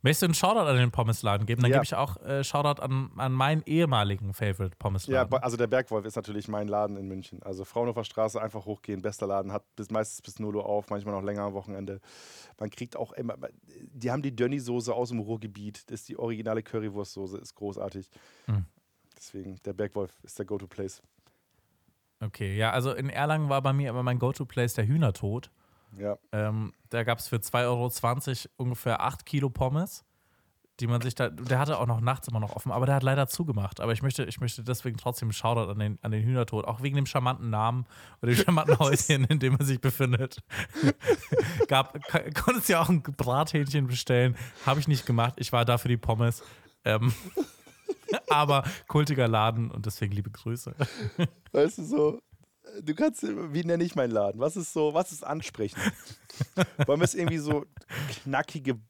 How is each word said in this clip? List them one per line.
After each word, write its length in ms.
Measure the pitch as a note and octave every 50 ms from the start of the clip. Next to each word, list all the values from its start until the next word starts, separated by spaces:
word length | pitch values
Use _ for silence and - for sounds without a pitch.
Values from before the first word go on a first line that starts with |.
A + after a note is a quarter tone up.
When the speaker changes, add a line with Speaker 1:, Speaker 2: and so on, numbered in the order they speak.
| -
Speaker 1:
Möchtest 200 | C3 D#3 - F#3+
du 20 |
einen 80 | F3 D#3+
Shoutout 340 | - - F#3 A3 A3+ F3+
an 100 | D3 C3+
den 120 | B2 B2 A#2+
Pommesladen 560 | - - A#2 A2+ A2 - - G#2+ G2+ G2+ G#2+
geben? 160 | G#2 A#2 A#2+
Dann 80 | B2 B2
Speaker 2:
Ja. 80 | C3
Speaker 1:
gebe 60 | C3+ A#2+
ich 80 | - -
auch, 240 | - C#3 C#3 F#2 - -
äh, 200 | - C#3 C#3 C#3
Shoutout 380 | - - D3 C#3+ D3 C#3+ -
an, 300 | - C3 C3+ C3 C3+ - -
an 160 | - C3+ C3 C3
meinen 280 | C3 C3 C#3+ D#3 D#3 D#3
ehemaligen 640 | - D3+ E3 E3+ D#3 C3 A2 G#2 G2+ G2 F#2 G#2 G2 F#2+
Favorite 420 | - A2 G2+ F#2+ F#2 G2 F#2 - _
Pommesladen. 340 | - G#2 F#2+ F#2+ - - C3
Speaker 2:
Ja, 120 | C3 B2+
bo-, 120 | - B2+
also 200 | B2+ A#2+ B2+ A#2
der 100 | A#2 A#2+
Bergwolf 380 | A2 B2 C3 B2+ - A2+ G#2+ G2
ist 100 | A2 -
natürlich 320 | A#2+ G2+ G#2+ G#2 G#2 G2+
mein 200 | G#2+ G#2+ G#2 G#2
Laden 300 | G#2 G#2 G#2 G#2 G2+ G2+
in 100 | G2 G2
München. 360 | F#2+ F#2+ F#2+ F2 - - - -
Also 220 | G2 F#2+ F#2 G2
Fraunhofer 380 | - - A#2 A#2+ B2 A2+ A#2 A2
Straße, 380 | - - - A2 G#2+ - A2
einfach 240 | A2 G#2 A2 G#2+ G2
hochgehen, 380 | G#2 G#2 - - - G#2 F#2+ F#2
bester 240 | G#2+ G2+ - G#2+
Laden, 240 | G2 G2 G2 F#2+ F#2+
hat 120 | G2+ G#2 _ _ _
bis, 160 | - G#2+ -
meistens 320 | A2 A2 G#2+ - - - -
bis 160 | - - -
null 160 | A2 G#2+ G2+
Uhr 100 | G#2 G2+
auf, 240 | G#2 G#2 G#2 G2+ -
manchmal 240 | G#2 G2+ G2+ G#2 G2+
noch 80 | F#2+
länger 220 | F#2+ G2+ G#2 G2+ G2+
am 100 | G2+ G2
Wochenende. 480 | G2 F#2+ G#2 G2+ G2 G2 G2+ G2 G2 _ - - - - - - - - - _ _
Man 120 | A2 G#2
kriegt 260 | - - B2 A#2+ -
auch 140 | - A#2 -
immer, 240 | - - B2 A#2 - C2 C2+ - - _ _ _ - - - - -
die 160 | C3 A2+ D3
haben 140 | D#3 D#3+ C#3+
die 120 | C#3 B2
Dönny-Soße 560 | A2 B2 B2 C#3 C#3+ B2 A#2+ A#2+ B2 A2+ A#2+
aus 180 | G#2+ A#2 B2 A#2+
dem 100 | B2 A2+
Ruhrgebiet, 640 | G#2 G#2 A2+ A2 G#2+ G#2+ G2 G#2 G#2 G#2 G#2 - - -
das 100 | - A2
ist 80 | - -
die 80 | -
originale 440 | - A#2+ A#2 A#2 A2 A2 A2 A2 A2+
Currywurst-Soße, 760 | A2 - - A2+ G#2+ G#2+ G2 G#2 G2+ - - G2 G2 F#2 G2
ist 160 | - - - _
großartig. 560 | _ G#2 G2+ G2 - G2 G2 F#2 G2 F2+ _ _ - _ - _ _ _
Speaker 1:
Hm. 180 | - G#2+ G2 F2+ - _ _ _ _ _ _ _ _ _
Speaker 2:
Deswegen, 440 | _ - - - G2 F#2 F#2+ F#2+ F#2+ _
der 80 | G2+ F#2+
Bergwolf 380 | F#2+ G#2 G2+ - G#2 G2 F2+ _ _ -
ist 160 | - - -
der 80 | G2+
Go-To-Place. 560 | - G#2+ G2 G2 F2+ - - G2 F#2+ - - _ _ _ _ _ _ _ _ _ _ _ _ _ _ _ _ _ _ _ _ _ _ _ _
Speaker 1:
Okay, 360 | A2 G#2 - - G#2 G2 F#2+
ja, 140 | G#2 A2 A2+
also 200 | G2 B2+ B2 C#3 B2
in 160 | - C3 C#3
Erlangen 400 | - - C#3+ D3 D#3 D#3 D3+ C#3+
war 120 | C#3 C#3
bei 120 | C3 C3+ C3+
mir 180 | C#3 C#3+ B2+
immer 100 | A#2 B2+
mein 160 | B2 B2 B2
Go-To-Place 560 | A#2+ A#2+ B2+ C#3 - C#3+ - - B2+ A#2+ A#2 -
der 140 | - G#2+
Hühnertod. 640 | G#2+ C#3 E3 D#3+ A2+ F#2+ - - G2+ G#2+ B2 - - _ _ _ _ _ _ _ _ G#2 F#2+
Speaker 2:
Ja. 180 | G2+ G#2 G2+ - _ _
Speaker 1:
Ähm, 420 | - G#2+ G#2+ G#2+ G#2+ A2 A2 G2 - _ _ _
da 140 | - A#2 A2+
gab's 240 | A#2 A#2 A#2 -
für 140 | - - A2+
zwei 240 | - - - A#2+ B2
Euro 240 | B2 B2 A#2+ A#2+ B2
zwanzig 600 | - - - A#2 B2 D3 - C#3 B2+ - - - _
ungefähr 460 | - B2 B2 B2 - - B2+ A2+ -
acht 240 | - B2+ - - -
Kilo 240 | - - C#3+ C#3 C3+
Pommes, 560 | A#2 - C3+ C3 C#3 D#3 F3+ F#3+ - - _ _ _ _ _ _ _ _ _ _ _ _ _ _ _ -
die 80 | A#2+
man 140 | A2+ A#2+ A#2+
sich 140 | A#2 B2+ A#2
da, 140 | - B2+ F2
der 300 | D#2 - B2+ B2 C3 B2+
hatte 180 | C#3+ D3 D3+ F#2+
auch 60 | A#2+
noch 140 | A#2 A#2 A2
nachts 300 | A2+ B2 C3 B2+ - -
immer 100 | A#2 A2
noch 160 | G#2+ G#2 -
offen, 160 | A2+ - -
aber 140 | F#2+ A#2+ B2+
der 100 | C3 C#3
hat 80 | C#3 C3
leider 240 | C3 C3+ C#3+ C#3
zugemacht. 540 | - - - E3+ D#3 A#2 G#2 G2 F#2+ - -
Aber 100 | - A2+
ich 100 | A2+ G#2
möchte, 220 | C3 C3+ B2 - B2+
ich 160 | - - -
möchte 240 | B2+ A#2 - - A2+
deswegen 320 | B2 B2 - - B2+ A2
trotzdem 300 | A2+ - A#2+ A#2 - A#2+
einen 60 | A2+ G#2
Shoutout 360 | - - A2+ A#2+ A#2 A2 F2
an 100 | G2+ G#2+
den, 200 | G#2 G#2+ G#2 -
an 100 | - A2
den 120 | G#2+ G#2+ A2
Hühnertod, 400 | A#2+ B2+ B2+ A#2 - - G#2+ -
auch 180 | - A#2 A2+
wegen 140 | C3 C#3+ C3+
dem 100 | C#3+ C3+
charmanten 420 | - - C#3+ B2 B2+ B2+ - - A#2
Namen 360 | G#2+ G#2 A2 A2+ A#2+ B2+ A#2+ - - - - - - _
und 80 | - A#2+
dem 80 | B2
charmanten 420 | A2 - - F3 D#3 D#3 - - A#2
Speaker 2:
<laughs> 0 |
Speaker 1:
Häuschen, 460 | D3+ C#3 C#3+ - - - D3+ C3+ C3
in 140 | A2+ D#3 D3
dem 180 | B2+ C3 C3
er 80 | - C#3+
sich 160 | C3+ C3+ A#2+
befindet. 560 | - C3+ - - C#3 B2+ B2 A2 C3 B2+ - - - _ - - - - - D#4
<laughs> 840 | D#4+ C#4 - _ - C5 G#4 - - - - B4 - - E3+ - A4+
Gab, 260 | - C#3 C3 C#3 - - D3+ -
ko-, 120 | - - E3 - - D3 -
konntest 280 | - - B3 A#3 - -
ja 120 | F#3 E3
auch 60 | E3 D#3+
ein 120 | F3+ D#3 -
Brathähnchen 840 | - C#3 - B2 B2 B2 C#3 D#3 D3+ - D3+ C#3+ C3+ C3+ D3 C3+
bestellen, 500 | B2 B2+ A#2+ - - B2+ B2 B2 B2+ A#2+ - - - - - -
hab 120 | C3+ C#3
ich 100 | D3+ C#3+
nicht 180 | D#3+ D3 B2 -
gemacht, 280 | - B2 A#2 A#2 B2 -
ich 140 | - A#2+ -
war 140 | - A#2+ A#2+
da 120 | A#2 A#2+
für 120 | A#2+ - B2
die 80 | B2
Pommes. 440 | A2+ - - A2+ A2 A#2+ A#2 A#2 - - - - - - - _ _ _
Ähm, 280 | A#2 G#2+ A2 A#2 C3 A2 - - F#3 - - D4+ - - _ _ -
<laughs> 600 | - _ _ - F4 - - - G#4 - - -
aber 340 | D3+ D3 D3 C#3+ C#3+ C3+ - D#3+ - - -
kultiger 400 | - - D3+ D3 C#3+ D3 C3 B2
Laden 440 | A2+ A2+ G#2+ A2 A2+ A2+ A2+ A#2 A2+
und 140 | - A2+ G#2
deswegen 280 | G#2+ - - A2+ G2 G2
liebe 180 | G2+ G2 G#2+
Grüße. 420 | G#2 - - A2+ A#2 A#2+ - - - - C#3 - - - G#3+ G#2+ -
<laughs> 380 | - F3 - - _ _ -
Speaker 2:
Weißt 260 | - C#3 D3 E3+ - -
du, 40 | D#3+
so, 360 | D#3 B3+ D4+ D3+ D3+ - - _ _ - _ _ _ _ _ _ - - -
du 140 | - D3+ D#3
kannst, 280 | D#3+ D4+ D#4 - - -
wie 400 | A3 G#3 G3+ F3 D#3+ C#3+ E3 E3+
nenne 200 | E3+ E3+ E3+ E3+
ich 120 | F3 -
meinen 160 | D3+ B2+ A#2+
Laden? 280 | A2+ G#2+ G2+ G2+ G2 A2
Was 140 | B2+ D#3 D#3+
ist 180 | G3 E3 - -
so, 200 | D#3+ D3+ D3+ D3
was 180 | E3 F#3 -
ist 120 | E3 D3 -
ansprechend? 560 | - D3+ D#3+ D#3 - - - G#2+ F#2 - - - G#3+ - - - - - _ _ _
Speaker 1:
<laughs> 540 | - - - - _ F#3 F3 - - - C#3+
Speaker 2:
Wollen 140 | - C#3+ D3+
wir 60 | F3
es 80 | - -
irgendwie 220 | G3+ F3 E3 E3
so 280 | D#3+ D3 D3+ D3+ D3 - _ _ - - _ - C3 D3 C#3 A#2 - -
knackige 560 | C#3 C3+ C3 - - - D#3+ C3 C3+ B2+ A2+ A2